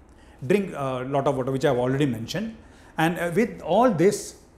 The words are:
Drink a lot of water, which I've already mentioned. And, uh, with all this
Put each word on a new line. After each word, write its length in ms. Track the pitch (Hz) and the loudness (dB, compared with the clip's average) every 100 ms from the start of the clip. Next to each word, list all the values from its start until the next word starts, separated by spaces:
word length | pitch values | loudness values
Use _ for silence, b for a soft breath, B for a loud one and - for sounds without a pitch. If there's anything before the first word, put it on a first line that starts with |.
| - B B B 127 | -20 B B B 0
Drink 280 | 202 185 151 | 0 0 -6
a 300 | 135 127 131 | -6 -4 -2
lot 200 | 139 143 | 0 0
of 120 | 131 | 0
water, 140 | 127 | -2
which 140 | 135 151 | 0 2
I've 140 | 123 | 2
already 260 | 127 135 147 | 2 2 0
mentioned. 500 | 113 110 170 226 - B B B B | -2 -6 -6 -6 -10 B B B B
And, 180 | 160 165 | 0 0
uh, 140 | 175 | -2
with 300 | 165 233 170 | 0 0 -2
all 260 | 151 196 254 | 0 4 4
this 460 | 160 190 208 - - - | 4 2 2 -8 -18 -18